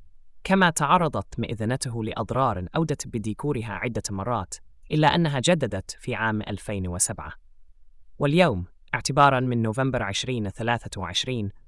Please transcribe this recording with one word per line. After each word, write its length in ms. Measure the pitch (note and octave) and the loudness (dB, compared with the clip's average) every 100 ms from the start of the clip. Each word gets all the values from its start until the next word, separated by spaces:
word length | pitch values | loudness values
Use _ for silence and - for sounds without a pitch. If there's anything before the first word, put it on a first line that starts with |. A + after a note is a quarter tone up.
| - - - - | -20 -20 -20 -10
كما 260 | - F#3+ F3 | 2 4 4
تعرضت 680 | - C#3 F3 D#3+ A#2 - - | 4 4 4 4 -2 -6 -4
مئذنته 640 | A2+ G#2+ A2 C3+ B2+ A#2 | -4 -2 -2 -2 -4 -4
لأضرار 640 | A2 - A2 B2+ C3 G2 F2+ - | -4 -4 -2 0 0 0 -2 -2
أودت 320 | D#3 C#3 A#2+ | 0 -2 -4
بديكورها 640 | A#2+ G#2 G2+ D3 C3 A2+ | -6 -4 -4 -2 -2 -4
عدة 300 | G2 B2 A2 - | -6 -4 -4 -4
مرات، 440 | G2 G2 A#2+ F#2 - - - - | -4 -2 -2 -4 -10 -16 -20 -4
إلا 240 | D#3 D3+ | 4 4
أنها 260 | E3 E3 C3+ | 6 2 2
جددت 560 | B2 E3+ A#2+ G2 - - | 2 2 2 -4 -8 -10
في 140 | - | -6
عام 280 | G#2+ A2 G#2+ | -2 0 0
ألفين 460 | - G2+ - G2+ F#2 | -4 -8 -6 -4 -4
وسبعة. 440 | F2 - G#2 - - - - - - - - - - | -2 -2 -4 -12 -14 -20 -20 -20 -20 -20 -20 -16 -2
واليوم، 460 | C#3+ E3 F3 F#2+ F2+ - - | 2 6 4 4 -4 -12 -8
اعتبارًا 460 | A#2+ - C#3 C#3+ C3 | -6 0 6 6 6
من 220 | B2+ A#2 | 2 2
نوفمبر 400 | A2+ A2 C3 B2 | 0 0 0 0
عشرين 460 | G2+ G2+ B2 B2 G2+ | -2 -4 -4 -4 -4
ثلاثة 520 | - A2+ A#2+ - - | -4 -2 -2 -4 -8
وعشرين، 500 | F2 - - B2 G2 - | -6 -4 -2 -2 -4 -8